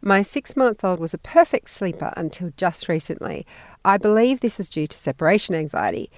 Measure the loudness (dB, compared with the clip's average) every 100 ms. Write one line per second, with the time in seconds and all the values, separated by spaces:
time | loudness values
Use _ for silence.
0 | 2 4 4 -4 -4 2 2 2 -2 -2
1 | -4 -8 0 4 4 2 -4 -8 -6 -4
2 | -6 -6 -8 -8 -10 -4 -4 -2 -4 -4
3 | -4 -8 -8 -10 -12 -20 -20 -4 2 2
4 | 4 4 4 2 -2 -4 -8 -6 -6 -6
5 | -6 0 2 2 2 -4 -4 -2 -2 -2
6 | -8